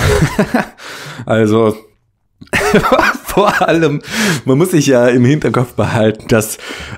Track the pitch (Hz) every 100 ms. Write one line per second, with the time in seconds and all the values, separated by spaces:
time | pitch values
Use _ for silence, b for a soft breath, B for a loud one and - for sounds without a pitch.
0 | 120 - - - 202 - - - B B
1 | B B 120 110 110 110 110 107 - _
2 | _ _ _ - - - 403 220 - 247
3 | 220 - - - 202 - - 165 156 143
4 | B 220 214 151 131 131 185 170 143 127
5 | 123 127 123 151 139 117 123 - 104 123
6 | 110 107 - 113 107 - B B B